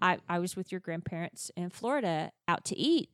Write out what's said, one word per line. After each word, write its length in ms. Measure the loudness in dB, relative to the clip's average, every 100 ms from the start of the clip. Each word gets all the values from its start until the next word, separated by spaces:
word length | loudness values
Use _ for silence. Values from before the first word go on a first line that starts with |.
I, 160 | 2 2 0
I 100 | 0
was 180 | 0 -4
with 160 | -6
your 80 | -6
grandparents 680 | -4 -6 -4 -4 -6 -8 -10 -6
in 140 | -6
Florida 600 | -4 -2 0 2 0 -2 -4 0
out 160 | 0 0
to 100 | -2
eat, 320 | 4 4 2